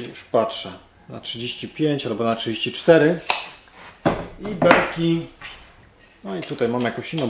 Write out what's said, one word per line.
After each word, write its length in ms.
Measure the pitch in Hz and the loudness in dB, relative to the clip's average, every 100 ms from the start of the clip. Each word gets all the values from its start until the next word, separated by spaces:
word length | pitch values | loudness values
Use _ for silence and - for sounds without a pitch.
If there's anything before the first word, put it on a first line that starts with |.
| 117 | -14
już 140 | - | -14
patrzę, 480 | - - 165 - - 92 - - - | -2 0 0 -2 -6 -12 -18 -20 -18
na 100 | 120 | -10
trzydzieści 480 | - 117 120 - 156 | -6 -6 -6 -8 -10
pięć 380 | - 156 143 127 | -2 0 0 -2
albo 180 | 107 | -2
na 120 | 117 113 | 0 0
trzydzieści 360 | - 107 - | -2 -4 -4
cztery. 480 | 123 - 160 147 175 - - - - - - - - - - - - | 2 6 8 8 2 -2 -4 -6 -14 -20 -20 -20 -4 -2 -2 -6 -12
I 160 | 196 190 | -10 2
belki, 720 | 175 170 - - 170 165 - - - - - - - _ - - | 6 6 4 0 2 2 -2 -12 -18 -18 -20 -20 -20 _ -20 -18
no 120 | - 180 | -10 -8
i 60 | |
tutaj 260 | - 139 117 | -6 -2 0
mam 140 | 123 | 0
jakąś 320 | 120 117 123 | -2 -4 -6
inną 140 | 160 131 | -4 2